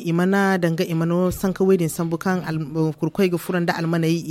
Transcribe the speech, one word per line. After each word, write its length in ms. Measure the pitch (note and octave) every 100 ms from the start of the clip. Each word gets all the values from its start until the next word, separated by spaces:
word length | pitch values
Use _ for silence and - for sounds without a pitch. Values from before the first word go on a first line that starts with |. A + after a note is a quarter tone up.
| E3+
imana 520 | E3 F#3 G3 G3 F#3+
danga 260 | E3+ E3 F3
imano 460 | E3 E3 F3 F3+
sanka 320 | F3+ F#3+ F3+
wedin 240 | F#3+ F#3+ D#3+
sambu 300 | - E3 E3
kan 200 | F#3+ F#3 D#3
al-, 480 | D#3 D#3 D#3+ D#3+
kurkoi 340 | D3+ D#3+ - F#3
ga 60 | E3+
furan 280 | - F#3 E3+
da 80 |
almanai 400 | E3+ E3 E3+ E3 E3+ D#3